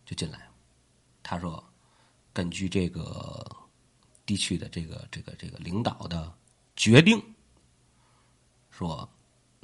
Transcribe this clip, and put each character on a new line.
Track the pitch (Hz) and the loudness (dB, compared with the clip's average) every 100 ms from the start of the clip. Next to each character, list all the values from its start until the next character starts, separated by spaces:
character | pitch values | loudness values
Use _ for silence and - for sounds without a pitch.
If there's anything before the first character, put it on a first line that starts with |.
| - | -12
就 | - | -8
进 | 78 | -8
来， | - - - _ _ _ _ _ _ | -8 -18 -20 _ _ _ _ _ _
他 | - 87 | -8 -6
说， | 87 82 - _ _ _ _ _ _ | -6 -10 -16 _ _ _ _ _ _
根 | - 87 | -6 -6
据 | 87 95 | -4 -2
这 | 95 87 | 0 -2
个 | 80 80 98 - - - - - _ _ _ _ _ - | -4 -10 -12 -12 -14 -16 -18 -20 _ _ _ _ _ -4
地 | 101 | -2
区 | - 87 | 0 -2
的 | - | -4
这 | - | -8
个， | 80 - - | -10 -12 -14
这 | - | -14
个， | - - | -14 -14
这 | 85 | -14
个 | - | -12
领 | - 92 | -6 -2
导 | 113 - - | -2 -4 -6
的 | 85 82 - _ _ _ - | -8 -8 -14 _ _ _ 0
决 | 104 120 | 10 10
定， | 170 226 - - _ _ _ _ _ _ _ _ _ _ _ _ _ | 10 6 2 -16 _ _ _ _ _ _ _ _ _ _ _ _ _
说 | - 87 76 - - _ _ _ _ | -10 -8 -8 -12 -20 _ _ _ _